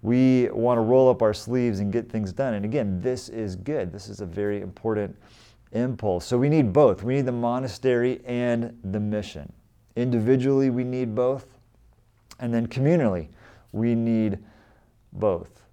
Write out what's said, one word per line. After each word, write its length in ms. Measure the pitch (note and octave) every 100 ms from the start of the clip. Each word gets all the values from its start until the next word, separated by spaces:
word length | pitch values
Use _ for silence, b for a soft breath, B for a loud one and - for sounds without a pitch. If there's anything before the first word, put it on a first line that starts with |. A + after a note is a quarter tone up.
We 460 | G#2 B2 C3 B2+ A#2+
want 280 | A2 A#2 A#2+
to 40 |
roll 280 | A2+ B2+ C3
up 120 | G#2+
our 120 | A2
sleeves 460 | G#2+ - B2+ A#2+ G2
and 140 | G2+
get 160 | A2 A2
things 240 | A2+ G2+
done. 220 | F2+ C3+ G#2+
And 100 | G#2
again, 340 | C#3 G#2 F#2
this 280 | B2+ B2+ -
is 260 | A2+ G#2+ F2+
good. 360 | G2+ D3+ F2+
This 160 | F#2+ G#2
is 120 | G2+
a 60 | G2
very 360 | F2 G#2 G#2
important 540 | G2 F#2 A2+ G#2+ G2+ - b b b b _
impulse. 520 | A2 B2+ A#2+ G#2+ F2+ -
So 140 | A#2+
we 100 | C#3
need 240 | D#3 A#2+
both. 300 | F#2 C#3 F#2
We 120 | A2+ C3+
need 120 | B2+
the 40 |
monastery 880 | B2 A#2+ B2 C3 G2 C3 B2 B2 B2+ B2+
and 500 | B2 B2 A#2 A#2+ -
the 160 | G2 G#2
mission. 520 | G#2 G#2+ G#2 - C#2+ - _ _ _ -
Individually, 760 | B2 A#2+ A2 C3 C3 C3+ C3+
we 120 | B2
need 300 | B2 B2+ B2
both. 320 | G#2+ B2 C3+ - _ _ _ _ _ _ _ _ -
And 120 | A#2+
then 140 | A#2 A#2
communally, 600 | C3+ C#3 E3+ A#2 F#2 D2+ b b b b
we 200 | G2+ A#2
need 460 | A#2 A#2 A2+ G#2+ G2 b b b b b b _
both. 480 | - G#2+ F2 E2+ _ _